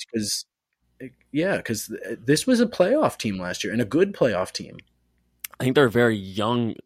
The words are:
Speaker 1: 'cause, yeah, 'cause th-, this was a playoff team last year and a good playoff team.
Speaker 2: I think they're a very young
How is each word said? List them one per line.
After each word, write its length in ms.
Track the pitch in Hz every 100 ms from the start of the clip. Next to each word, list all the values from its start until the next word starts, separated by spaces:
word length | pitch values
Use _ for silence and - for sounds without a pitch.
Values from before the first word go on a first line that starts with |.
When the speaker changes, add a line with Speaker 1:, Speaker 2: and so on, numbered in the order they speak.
| -
Speaker 1:
'cause, 320 | 113 104 - - _ _ _ _ _ 131 - _
yeah, 280 | 143 185 151
'cause 260 | - 107 -
th-, 320 | 110 - 117
this 240 | 113 156 -
was 140 | 233
a 60 | 226
playoff 500 | - 180 294 285 -
team 200 | - 95
last 280 | 90 90 101
year 80 |
and 80 | 110
a 40 | 110
good 280 | 143 202
playoff 400 | 190 135 92 92
team. 240 | - - - _ _ _ _ _ _ - -
Speaker 2:
I 60 | 127
think 100 | 139
they're 100 | 127
a 60 |
very 240 | 113 120 107
young 580 | 95 95 107 120 113 -